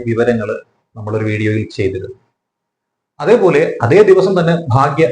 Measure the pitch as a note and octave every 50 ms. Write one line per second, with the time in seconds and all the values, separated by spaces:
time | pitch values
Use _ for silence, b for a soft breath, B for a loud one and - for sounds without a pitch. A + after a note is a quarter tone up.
0 | A#2+ A#2 A2+ A2+ A#2+ B2 A#2 A2 G#2 G#2+ A2 - - _ _ _ _ _ _ A2+
1 | G#2 G#2+ G#2+ A2 A2 G#2+ G#2+ G#2 G#2+ G#2+ G#2+ G#2+ G#2+ - - - G2+ F#2+ G2 -
2 | - - - - _ _ _ _ _ _ _ _ _ _ _ _ _ _ _ _
3 | _ _ _ - D3 E3+ A#3 A#3 G3 F3 D3 C#3+ E3 - - - - A2 D#3 G3+
4 | G#3 F#3+ F#3 F#3+ F#3+ G3+ F#3+ F3 E3 E3 E3+ E3+ - B2 A2+ C3+ C#3 D3+ D3 D#3
5 | D#3+ -